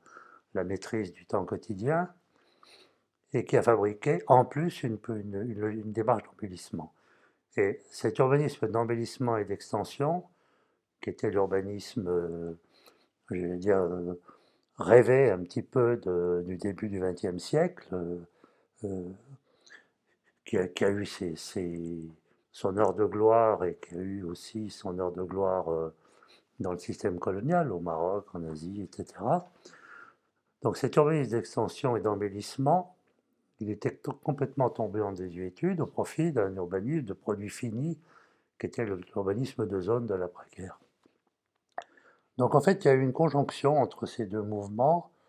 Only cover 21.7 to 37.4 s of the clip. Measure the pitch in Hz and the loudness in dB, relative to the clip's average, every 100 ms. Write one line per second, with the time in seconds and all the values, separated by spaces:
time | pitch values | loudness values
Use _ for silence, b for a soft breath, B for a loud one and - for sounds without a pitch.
21.7 | 85 85 85 82 80 _ _ _ - 101 | -4 -6 -8 -10 -16 _ _ _ -4 -2
22.7 | 95 107 90 104 101 110 113 110 101 90 | 2 2 4 0 4 6 8 6 4 0
23.7 | - - 87 95 98 90 85 - 110 107 | -4 -10 -10 -8 -6 -8 -10 -10 -10 -10
24.7 | - 98 90 90 87 92 95 95 92 82 | -10 -8 -4 -4 -4 -4 0 0 0 0
25.7 | 82 80 - b b b b _ - 92 | -2 -2 -8 b b b b _ -8 -6
26.7 | 87 - 95 104 90 104 98 120 175 151 | -4 -6 -4 -4 -2 -4 -4 0 0 0
27.7 | 90 87 80 85 101 98 87 82 78 82 | -2 -4 -2 0 -2 -6 -10 -8 -8 -8
28.7 | 101 92 - - - 104 175 - B B | -8 -10 -10 -12 -6 0 0 -2 B B
29.7 | B B B B B B _ _ _ 117 | B B B B B B _ _ _ -4
30.7 | 95 127 135 151 160 127 113 110 - 107 | -2 2 4 4 2 0 -2 -2 -2 -4
31.7 | - - 117 98 104 104 98 101 - 135 | -2 0 0 0 0 -2 -6 -8 -2 2
32.7 | 175 180 - _ _ _ _ _ _ 104 | 2 0 -12 _ _ _ _ _ _ -6
33.7 | 104 123 - - - - 139 135 - 123 | -4 -4 -6 -8 -6 -4 -2 -4 0 0
34.7 | - 110 101 101 95 92 85 92 - 175 | 0 -4 -2 -2 -4 -8 -8 -10 -4 -2
35.7 | 185 139 - 101 - 165 135 98 95 87 | -2 -4 -4 -4 0 0 2 0 -2 -4
36.7 | 95 110 160 117 95 - 104 | -2 -2 -2 -4 -6 -4 -4